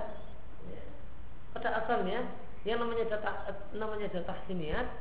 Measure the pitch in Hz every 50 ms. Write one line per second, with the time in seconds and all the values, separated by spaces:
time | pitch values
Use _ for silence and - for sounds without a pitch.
0 | - - - - - - - - - - - - - - - - - - - -
1 | - - - - - - - - - - - - - - - - - 233 240 -
2 | 185 185 208 240 247 247 - - - - - - - 202 233 233 233 233 233 233
3 | 220 208 214 208 202 202 - - - 202 196 - - - - 208 220 220 214 208
4 | 208 190 185 180 170 - 180 - - - 190 180 156 151 175 220 254 247 - -